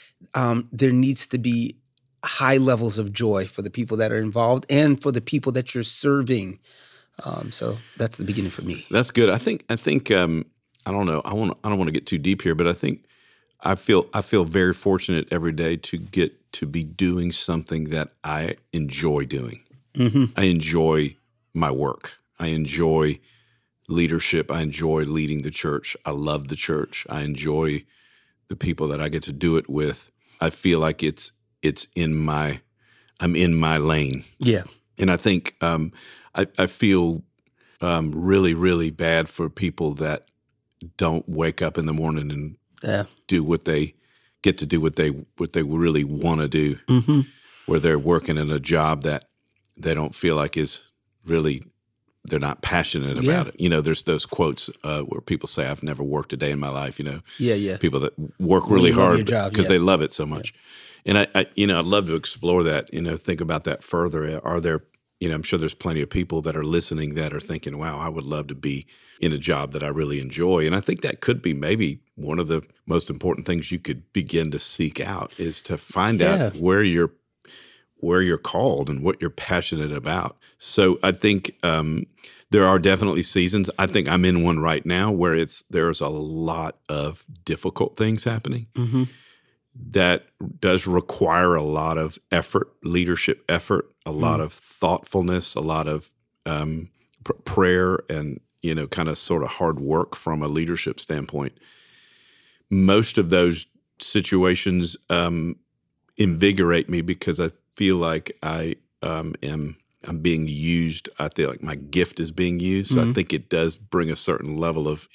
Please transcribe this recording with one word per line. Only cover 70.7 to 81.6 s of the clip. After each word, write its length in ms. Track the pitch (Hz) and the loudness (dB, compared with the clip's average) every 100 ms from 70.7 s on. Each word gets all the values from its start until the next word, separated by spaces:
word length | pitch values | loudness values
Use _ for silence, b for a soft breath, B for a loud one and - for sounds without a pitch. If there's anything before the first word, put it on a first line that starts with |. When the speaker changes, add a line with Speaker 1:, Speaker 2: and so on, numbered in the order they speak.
| 95 | 0
Speaker 2:
I 40 | |
think 200 | - 175 | -2 -2
that 180 | - - | -4 -4
could 220 | - 123 | -2 -2
be 120 | 87 | 0
maybe 460 | 69 76 110 82 71 _ - | -2 0 0 0 -4 _ -12
one 240 | 73 82 | -6 -4
of 80 | 80 | -2
the 140 | 80 - _ - | -2 -4 _ -2
most 240 | 82 - | -2 -2
important 360 | 71 90 - - | -6 -4 -4 -2
things 220 | 85 - | -4 -4
you 80 | 87 | -8
could 340 | - 69 - | -6 -10 -6
begin 360 | 101 82 82 78 | -4 -2 -2 -2
to 80 | 69 | -4
seek 420 | - - 80 - | -6 -4 -4 -4
out 320 | - 95 - - | -6 -6 -8 -6
is 220 | 85 - | -6 -6
to 160 | - 85 | -8 -8
find 440 | - 95 104 110 | -6 0 2 4
out 320 | 87 190 110 78 | 4 2 0 0
Speaker 1:
Yeah. 60 | |
Speaker 2:
where 220 | 87 98 | 2 4
you're, 280 | 101 85 82 _ _ _ _ B B B B - | 4 4 2 _ _ _ _ B B B B -6
where 240 | 85 90 | 0 2
you're 160 | 92 78 | 2 0
called 520 | - 87 123 71 69 | -2 0 0 0 -2
and 120 | 67 | -2
what 180 | 80 - | -2 -2
you're 80 | 85 | -4
passionate 640 | - - 90 - 80 76 | -6 -2 -2 -2 -4 -4
about. 440 | 71 76 87 85 - b b | -4 -4 -2 -4 -8 b b
So 420 | - - 95 - | -2 6 6 6
I 80 | 98 | 2
think, 420 | 92 107 98 - - | 4 4 2 0 -2